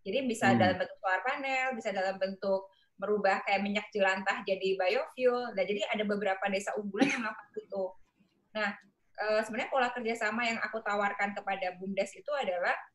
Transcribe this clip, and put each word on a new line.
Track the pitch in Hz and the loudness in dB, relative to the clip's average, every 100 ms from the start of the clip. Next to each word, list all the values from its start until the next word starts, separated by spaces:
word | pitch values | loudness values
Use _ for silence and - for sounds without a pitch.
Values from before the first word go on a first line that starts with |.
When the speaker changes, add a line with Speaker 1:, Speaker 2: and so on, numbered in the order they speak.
Speaker 1:
Jadi | 196 220 | 0 0
bisa | 262 226 196 | 0 2 4
Speaker 2:
Hmm. | 185 | 6
Speaker 1:
dalam | 185 185 | 6 4
bentuk | 185 - | -2 -4
solar | 196 185 | 0 0
panel, | 254 285 269 262 262 233 | 0 -2 -2 0 0 -2
bisa | 220 | -4
dalam | 196 190 190 | -2 -2 0
bentuk | 190 196 196 190 - _ _ _ | -4 -2 0 0 0 _ _ _
merubah | 196 208 190 190 | 0 2 4 2
kayak | - 196 | 2 0
minyak | 202 202 - | 2 -2 -2
jelantah | 208 190 190 196 233 202 | 2 2 2 0 -2 0
jadi | 190 190 190 | 0 0 2
biofuel. | 185 226 311 - 254 247 240 | 2 2 -2 2 2 2 -2
Nah, | 196 185 | -2 0
jadi | 202 - | 0 0
ada | 220 208 | 0 0
beberapa | 202 196 190 202 | 0 0 0 0
desa | 190 202 214 | -2 -2 -4
unggulan | 208 196 277 | -4 2 2
yang | 262 220 | 2 -4
melakukan | 220 - - | -8 -12 -14
itu. | 214 196 185 - - _ _ _ _ | -8 -6 -6 -8 -20 _ _ _ _
Nah, | 214 208 202 _ _ _ | -4 -4 -6 _ _ _
eh, | - 214 214 | -6 0 2
sebenarnya | 220 220 - | 0 -4 0
pola | 269 247 | 2 2
kerjasama | 247 226 233 214 220 240 | 0 -4 -2 -2 0 -2
yang | 226 | -2
aku | 214 226 | -4 -6
tawarkan | 220 208 202 202 202 202 | -2 0 0 0 -2 -2
kepada | - 196 185 185 | -4 -2 -4 -4
bumdes | 190 196 196 - | -6 -2 -2 -4
itu | - | -4
adalah | 285 220 180 190 294 - | -2 0 0 0 -2 -4